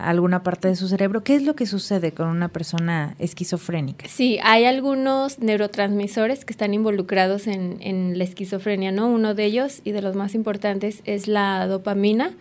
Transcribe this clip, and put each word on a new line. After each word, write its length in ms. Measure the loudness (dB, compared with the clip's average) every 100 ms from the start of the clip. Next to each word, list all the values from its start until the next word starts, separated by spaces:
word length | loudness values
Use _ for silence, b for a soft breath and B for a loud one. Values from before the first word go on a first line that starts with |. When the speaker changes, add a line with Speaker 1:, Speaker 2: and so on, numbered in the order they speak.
Speaker 1:
alguna 400 | 2 2 4 2
parte 240 | 0 0 0
de 80 | 0
su 120 | 0
cerebro. 340 | 0 0 0
¿Qué 120 | 2 2
es 80 |
lo 120 | 2 0
que 100 | -2
sucede 460 | -4 -2 -2 0
con 160 | -2 -2
una 220 | 0 -2
persona 680 | -4 -4 -2 0 0 -2 -4
esquizofrénica? 880 | -6 -6 -6 -4 -4 -4 -4 -6 -8
Speaker 2:
Sí, 300 | 0 2 4
hay 220 | 6 6 6
algunos 720 | 4 0 0 0 0 -2 -2
neurotransmisores 1040 | 0 0 0 0 0 0 -2 0 0 -2
que 80 | -6
están 220 | -4 -2
involucrados 760 | 0 2 0 0 2 4 2 -2
en, 300 | -4 -4 -6
en 360 | -4 -2 -2 0
la 60 | -2
esquizofrenia, 680 | -4 -6 -4 -2 -2 0
¿no? 160 | 0 2
Uno 280 | 2 2 2
de 100 | 0
ellos, 340 | 2 0 -4 -6
y 60 |
de 100 | -4
los 140 | -2 -2
más 200 | -2 -2
importantes, 680 | -2 -2 -2 -2 -4 -6 -4
es 220 | -4 0
la 380 | 2 2 0 0
dopamina, 640 | -2 -2 2 2 2 0 -4